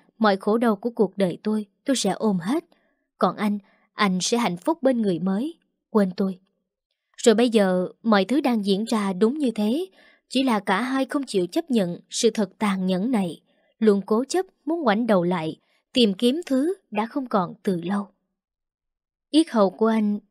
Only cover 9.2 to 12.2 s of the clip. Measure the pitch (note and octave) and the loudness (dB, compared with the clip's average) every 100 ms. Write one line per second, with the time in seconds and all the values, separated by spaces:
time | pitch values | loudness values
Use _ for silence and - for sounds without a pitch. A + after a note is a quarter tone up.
9.2 | A3 D#4 C4 A3 G#3 C#4 F#4+ _ _ _ | 0 2 -2 -2 -2 -2 -4 _ _ _
10.2 | _ B3+ C4+ G#3 G3 F#3+ B3+ C4+ C4+ D4 | _ -2 0 0 0 -2 -2 -2 -2 -4
11.2 | E3+ F#3+ F3+ D#4+ E4+ A#3 F3 F3 - - | -4 -2 -2 -4 0 0 0 -4 -10 -2